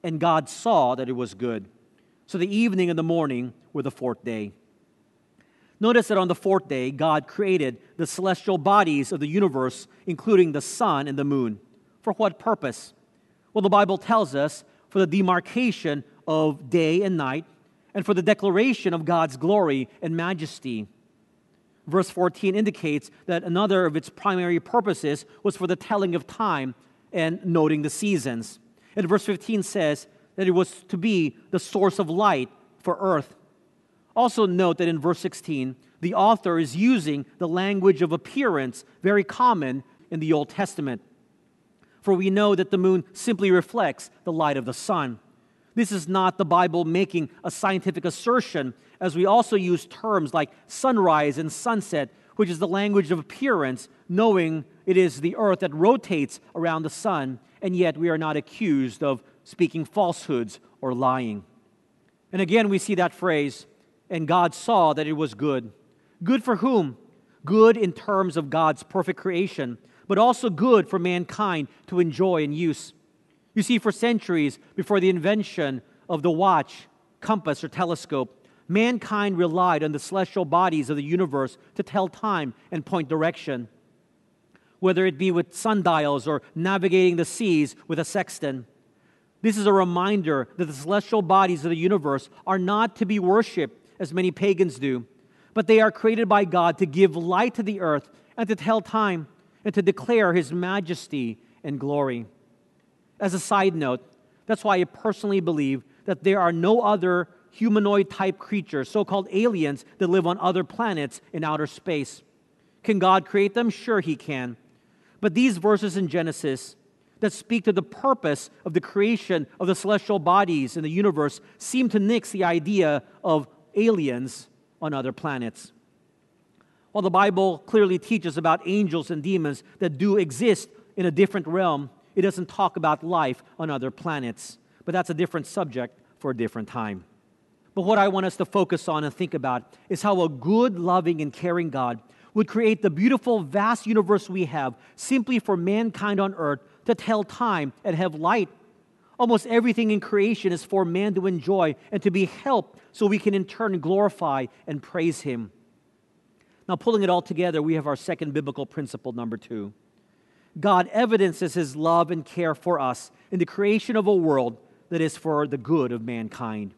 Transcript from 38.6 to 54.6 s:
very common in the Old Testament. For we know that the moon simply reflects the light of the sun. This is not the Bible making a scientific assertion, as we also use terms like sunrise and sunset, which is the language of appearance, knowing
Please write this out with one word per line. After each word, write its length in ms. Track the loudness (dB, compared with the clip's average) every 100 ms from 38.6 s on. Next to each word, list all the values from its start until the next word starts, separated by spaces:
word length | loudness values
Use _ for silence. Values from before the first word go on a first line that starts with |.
| -2 -8 -20 _
very 220 | 2 2
common 580 | 0 2 2 2 -2 -6 -10 _ _
in 100 | -6
the 120 | 0
Old 180 | 0 0
Testament. 500 | -4 -6 -4 -8 -8 _ _ _ _ _ _ _ _ _ _
For 100 | 0
we 140 | 2 2
know 260 | 4 4
that 160 | 4 2
the 80 | 2
moon 260 | 2 2 -2
simply 380 | -8 -4 0 4
reflects 600 | 4 2 -2 -2 -4 -18 _
the 80 | -6
light 240 | 0 0 0
of 100 | -4
the 80 |
sun. 460 | -8 -2 -2 -2 -8 _ _ _ _ _ -2
This 160 | 0
is 160 | -2 -2
not 300 | 2 2 0
the 60 |
Bible 400 | 2 4 4 0
making 460 | 0 0 0 -2 -4 -8
a 80 | -10
scientific 520 | -4 -2 0 -2 -4
assertion, 720 | -6 -4 0 0 0 -6 -6 -10 _ _
as 160 | -4
we 100 | 0
also 300 | 4 4 4
use 320 | 0 2 -2 -4
terms 480 | -10 -2 0 0
like 160 | -2 -2 _ _
sunrise 720 | -2 0 4 4 4 2 -2
and 140 | -8
sunset, 560 | -6 -4 -4 -2 -4 -6 _ _
which 160 | -2 -2
is 80 | 0
the 80 | -2
language 460 | -2 2 0 2
of 80 | -4
appearance, 680 | -4 -6 -2 0 0 -4 -12 _ -6
knowing 560 | 2 4 4 0 -4